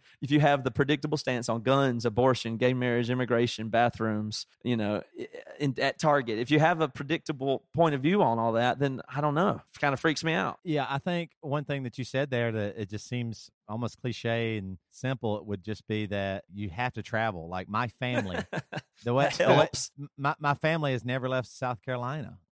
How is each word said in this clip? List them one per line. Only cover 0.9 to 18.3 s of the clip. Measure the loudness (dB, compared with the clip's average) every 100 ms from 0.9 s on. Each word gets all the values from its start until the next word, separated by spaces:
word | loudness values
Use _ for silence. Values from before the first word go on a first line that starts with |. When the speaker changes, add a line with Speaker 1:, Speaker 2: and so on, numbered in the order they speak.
| 0 0 -2
Speaker 1:
stance | -2 -2 0
on | 0
guns, | 2 4 4 2 0
abortion, | 4 4 4 -2 0
gay | 2
marriage, | 2 2 0 0
immigration, | 0 2 2 2 -2 0
bathrooms, | 2 2 2 -2 -2 -4 -6 -10 _
you | -2 0
know, | 0 -2 -4 -12
i-, | -12 -12 -14 -4
in, | -2 0
at | 0 2
Target. | 2 4 2 -2
If | 2
you | 4
have | 4 4
a | 0
predictable | -2 -4 -4 -4 -4 -2 -2 _
point | 2 4 4
of |
view | 2 4
on | 4 4
all | 2
that, | 2 2 2
then | 0 -2 -8
I | -2
don't | 0 2
know. | 2 0 -6 -4
It |
kinda | -2 2
freaks | 0 0
me | 0
out. | 0 -2 -4
Speaker 2:
Yeah, | -2 -2 -2
I | -4
think | -2 -2 -4 _
one | -6 -4 -2
thing | -4
that | -6 -6
you |
said | -4 -2 0
there | 0 0
that | 0 -2 -4
it | -6
just | -8 -6
seems | -4 -4 -8 -14 _ -10
almost | -6 -6 -6
cliche | -6 -4 -2 0 0 -2
and | -6 -10 _
simple, | -8 -6 -2 -2 -4
it | -4
would | -8
just | -6 -8 -4
be | -4 -2
that | -2 -2 -4 -8
you | -10 -8
have | -4 -4
to | -4
travel. | -4 -2 -2 -2 -6
Like, | -8 -4
my | -2 -2
family, | -4 -2 -2 -2